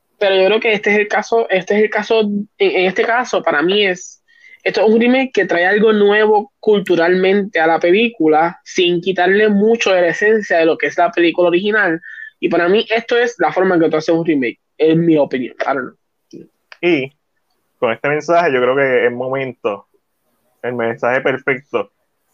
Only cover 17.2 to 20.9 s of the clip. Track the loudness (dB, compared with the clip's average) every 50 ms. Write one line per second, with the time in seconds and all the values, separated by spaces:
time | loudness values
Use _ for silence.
17.2 | _ _ _ _ _ _ _ _ _ _ _ _ -2 -2 -2 -2 -2 -2 -2 -2
18.2 | 0 0 2 2 2 2 2 2 2 2 2 2 0 2 2 2 2 0 0 -2
19.2 | -6 -6 -6 -6 -6 -8 -10 _ -6 -6 -6 -6 -10 _ _ _ _ _ _ _
20.2 | _ _ _ _ _ _ _ _ -10 -8 -6 -4 -4 -4